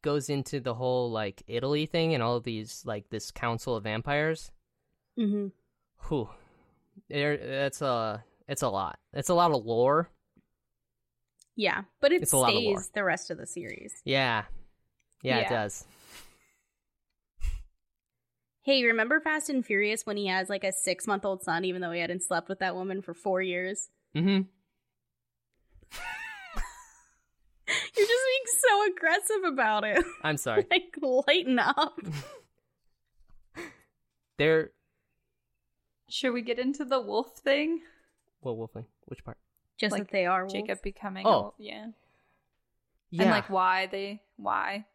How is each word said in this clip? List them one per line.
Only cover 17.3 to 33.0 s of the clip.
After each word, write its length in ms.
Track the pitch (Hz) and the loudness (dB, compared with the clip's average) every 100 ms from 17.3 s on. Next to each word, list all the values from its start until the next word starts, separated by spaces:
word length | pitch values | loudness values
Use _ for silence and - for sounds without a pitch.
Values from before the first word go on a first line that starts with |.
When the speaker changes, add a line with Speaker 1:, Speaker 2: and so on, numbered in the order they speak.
| - - - - _ _ _ _ _ _ _ _ _ | -4 -4 -4 -10 _ _ _ _ _ _ _ _ _
Speaker 2:
Hey, 220 | - 269 | 4 6
remember 360 | 240 226 226 302 | 6 4 4 2
Fast 280 | 311 311 302 | 2 -2 0
and 140 | 269 | -2
Furious 400 | 233 202 208 220 - | 0 2 2 0 -4
when 100 | 202 | -2
he 100 | 196 | 0
has, 220 | 190 190 | 0 -2
like, 160 | 196 | -2
a 80 | 196 | -2
six-month-old 720 | 190 - 175 - 196 202 190 | -2 -2 0 0 0 0 -2
son, 220 | - 165 | 0 0
even 160 | 185 180 | 0 -2
though 100 | 175 | -2
he 80 | 170 | -2
hadn't 220 | 165 180 | -2 -2
slept 260 | - 170 170 | 0 -2 -2
with 100 | 190 | -4
that 140 | 190 180 | -2 -2
woman 240 | 185 190 | -4 -6
for 120 | 190 | -8
four 260 | 170 202 185 | -6 0 0
years? 480 | 185 180 185 208 - _ _ | 0 -2 -2 -6 -8 _ _
Speaker 1:
Mm-hmm. 280 | 147 180 196 190 _ _ _ _ _ _ _ _ _ _ _ _ - _ | 0 4 4 0 _ _ _ _ _ _ _ _ _ _ _ _ -20 _
Speaker 2:
<laughs> 60 | - 698 880 880 831 740 640 - 988 - _ _ _ _ _ _ _ - | -12 -10 -10 -12 -14 -10 -8 -8 -10 -20 _ _ _ _ _ _ _ -4
You're 40 | - - - | -4 -2 4
just 0 | |
being 640 | 415 480 523 523 466 - | 6 6 4 2 2 4
so 320 | 508 415 415 | 6 6 4
aggressive 520 | 370 330 359 - 427 | 2 2 2 0 0
about 400 | 359 269 220 214 | 0 2 2 2
it. 200 | 214 208 349 | 2 0 0
<laughs> 100 | - | -4
Speaker 1:
I'm 140 | 151 147 | -2 -2
sorry. 300 | - 113 - | 0 0 2
Speaker 2:
Like, 260 | 359 359 - 285 254 277 | 0 0 -6 0 2 4
lighten 320 | 349 254 247 | 2 4 2
up. 400 | - - - - | 2 2 -2 -4
Speaker 1:
<laughs> 60 | 202 147 135 440 _ _ _ _ _ _ | -10 -10 -10 -20 _ _ _ _ _ _